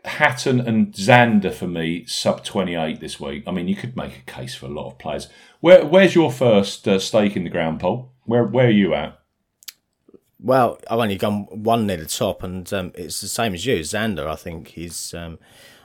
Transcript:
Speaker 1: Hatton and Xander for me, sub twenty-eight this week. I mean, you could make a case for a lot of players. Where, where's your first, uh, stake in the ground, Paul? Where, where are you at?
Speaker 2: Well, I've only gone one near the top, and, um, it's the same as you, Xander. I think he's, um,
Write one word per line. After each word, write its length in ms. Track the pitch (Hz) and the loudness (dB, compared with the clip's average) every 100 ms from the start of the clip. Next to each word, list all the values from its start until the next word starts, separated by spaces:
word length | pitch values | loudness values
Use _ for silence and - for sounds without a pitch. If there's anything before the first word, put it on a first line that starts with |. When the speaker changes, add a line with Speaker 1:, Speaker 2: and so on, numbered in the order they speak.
Speaker 1:
Hatton 560 | - - 147 131 143 127 | -12 0 0 0 0 0
and 320 | 120 110 104 | 2 2 0
Xander 600 | - 98 123 117 107 95 | -2 4 6 6 4 0
for 120 | - 90 | -4 -6
me, 380 | 85 82 85 82 | -4 -4 -4 -6
sub 380 | - - - | -4 -2 -2
twenty-eight 560 | - 104 90 87 80 76 | -4 -4 -4 -4 -4 -6
this 180 | 76 - | -12 -12
week. 260 | 71 73 80 | -10 -10 -6
I 40 | |
mean, 180 | 90 87 | -6 -4
you 80 | 101 | -6
could 200 | - - | -6 -10
make 220 | 69 65 | -12 -14
a 120 | - | -18
case 240 | - 65 | -14 -14
for 120 | - 67 | -12 -12
a 40 | |
lot 180 | 73 71 | -12 -12
of 100 | - | -12
players. 300 | 78 71 - - - _ | -10 -10 -12 -20 -20 _
Where, 260 | 160 180 151 | 8 8 8
where's 280 | 180 185 | 6 6
your 160 | 170 156 | 6 2
first, 560 | 131 123 104 101 - - | 2 4 4 2 -4 0
uh, 120 | 95 | 0
stake 360 | - 110 101 98 | 2 2 2 0
in 80 | |
the 60 | 85 | -4
ground, 300 | 87 82 80 | -4 -4 -2
Paul? 320 | 90 120 127 _ | -2 -4 -8 _
Where, 200 | - 117 | -2 0
where 220 | 113 117 123 | 2 2 4
are 40 | |
you 240 | 104 92 | 4 4
at? 240 | 73 76 - _ _ _ _ - _ _ _ _ - _ _ | 0 -4 -12 _ _ _ _ -20 _ _ _ _ -20 _ _
Speaker 2:
Well, 400 | - 131 117 - - | 2 4 4 0 -4
I've 80 | 117 | -2
only 180 | 113 98 | 0 0
gone 300 | 110 104 98 | -2 -2 -6
one 360 | 107 110 117 104 | -4 0 2 0
near 100 | 90 | -4
the 100 | 78 | -6
top, 360 | - 107 90 | -4 -4 -4
and, 280 | 95 92 87 | -8 -10 -8
um, 200 | 101 90 | -6 -8
it's 260 | - 82 - | -10 -12 -10
the 80 | 98 | -8
same 260 | - 113 | -4 -4
as 100 | 90 107 | -4 -4
you, 120 | 104 | -4
Xander. 480 | 78 104 113 87 73 | -4 -4 -4 -4 -6
I 100 | 78 | -8
think 320 | 90 85 82 | -10 -14 -14
he's, 460 | - 87 82 - | -14 -12 -12 -12
um, 240 | 87 85 80 _ _ - - | -12 -14 -16 _ _ -20 -20